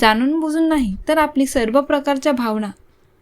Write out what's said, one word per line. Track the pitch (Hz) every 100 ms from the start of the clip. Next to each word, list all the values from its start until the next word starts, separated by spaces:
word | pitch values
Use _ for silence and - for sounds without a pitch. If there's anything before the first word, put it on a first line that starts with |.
जाणून | 226 220 262 320
बुजून | 311 311 320
नाही, | 311 233 190 -
तर | 311
आपली | 302 277 269
सर्व | 262 220 254
प्रकारच्या | 285 294 277 277 302
भावना | 254 233 214 208 - _ _ _ _